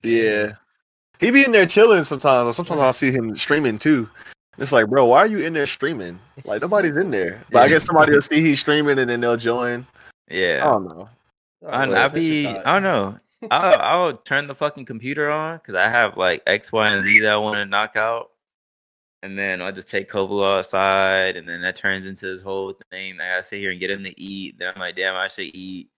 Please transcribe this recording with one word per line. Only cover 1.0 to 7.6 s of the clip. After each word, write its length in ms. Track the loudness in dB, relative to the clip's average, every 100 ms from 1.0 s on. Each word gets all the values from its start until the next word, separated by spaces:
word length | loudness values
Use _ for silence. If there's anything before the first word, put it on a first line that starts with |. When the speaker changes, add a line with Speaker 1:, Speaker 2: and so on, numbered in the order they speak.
| _ _
Speaker 1:
He 100 | 2
be 120 | 4
in 60 | 6
there 160 | 4 4
chilling 380 | 6 6 6
sometimes, 420 | 2 -2 2 4 2
or 60 |
sometimes 280 | -2 -4 0
Speaker 2:
<laughs> 20 |
Speaker 1:
I'll 100 | 2
see 180 | 2 0
him 240 | 0 -4 -6
streaming 420 | 0 0 0 -2
too. 300 | 0 0 0 -12 -20 -20 _ -8
It's 120 | 2
like, 140 | 2 4
"Bro, 180 | 4 6
why 120 | 6
are 80 | 4
you 140 | 0
in 120 | -4
there 140 | -4 -4
streaming? 540 | -4 -6 -6 -10 -14 _ -20
Like, 180 | -8 -6
nobody's 340 | 0 0 0 0
in 140 | 0
there." 320 | -2 -2 -6 0
But 100 | 6